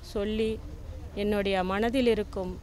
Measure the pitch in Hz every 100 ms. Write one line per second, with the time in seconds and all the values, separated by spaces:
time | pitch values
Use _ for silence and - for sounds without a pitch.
0 | - 220 202 220 220 220 - - - -
1 | - - 208 208 196 190 185 196 233 262
2 | 240 214 208 202 180 180